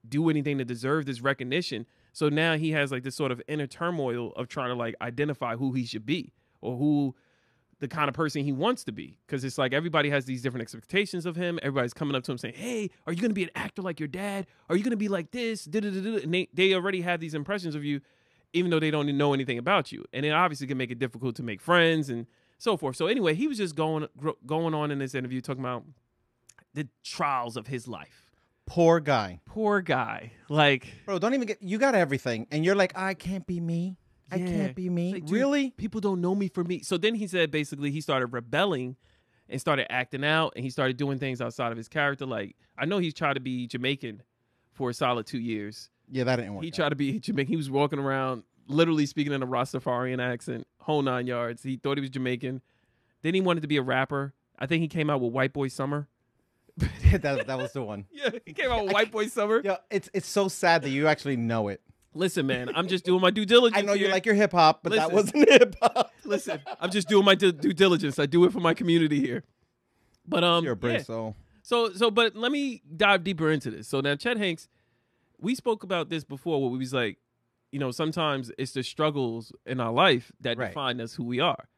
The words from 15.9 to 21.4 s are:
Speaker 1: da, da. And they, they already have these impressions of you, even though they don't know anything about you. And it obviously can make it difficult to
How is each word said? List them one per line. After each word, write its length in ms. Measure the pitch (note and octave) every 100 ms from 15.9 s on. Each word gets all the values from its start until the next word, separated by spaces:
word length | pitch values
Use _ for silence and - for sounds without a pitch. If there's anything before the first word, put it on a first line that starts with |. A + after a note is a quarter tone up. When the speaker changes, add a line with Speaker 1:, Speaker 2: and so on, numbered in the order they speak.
Speaker 1:
da, 100 | F#3+
da. 160 | G3 A3
And 100 | C#3
they, 160 | F3+ F#3+
they 180 | C#3 F#3+
already 260 | F#3 F#3 F#3
have 180 | F3 E3+
these 160 | D#3+
impressions 400 | D3+ C#3+ G3+ E3+
of 100 | D3+
you, 160 | D3 C#3+ _ _ _ _ _
even 180 | E3+ F3+
though 80 | D#3+
they 140 | D#3
don't 160 | D3+ C#3+ C#3
know 160 | C#3+
anything 240 | C3+ C3 A#2+
about 320 | B2+ G3 C#3
you. 140 | - -
And 120 | B2+
it 60 | D3
obviously 380 | D3+ F3+ C#3 C3+
can 100 | C3
make 140 | B2
it 80 | A#2+
difficult 340 | B2+ A#2 B2+
to 60 | A#2